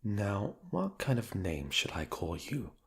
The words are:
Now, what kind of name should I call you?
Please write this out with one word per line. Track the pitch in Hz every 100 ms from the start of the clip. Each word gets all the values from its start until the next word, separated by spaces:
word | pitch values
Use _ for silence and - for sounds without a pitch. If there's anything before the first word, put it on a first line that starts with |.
| 107
Now, | 101 101 101 104 - -
what | 170 190 -
kind | - 123
of | 117
name | - 92 78 71
should | - -
I | -
call | 78 - 82 87
you? | - - 85 -